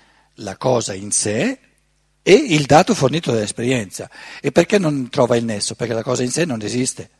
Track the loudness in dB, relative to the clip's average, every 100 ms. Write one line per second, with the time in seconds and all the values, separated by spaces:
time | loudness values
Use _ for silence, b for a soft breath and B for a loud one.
0 | b b b -14 -12 -4 0 0 0 -8
1 | -4 -4 -2 -2 -2 -4 _ _ _ _
2 | _ _ 6 6 6 0 6 6 6 2
3 | 0 0 -2 -2 -2 -4 -2 -2 -4 -10
4 | -14 B B B -2 0 2 2 2 -2
5 | -4 0 2 2 0 -4 -6 -6 -6 -6
6 | -4 -2 -2 -2 -2 -4 -4 -4 -4 -6
7 | -16 _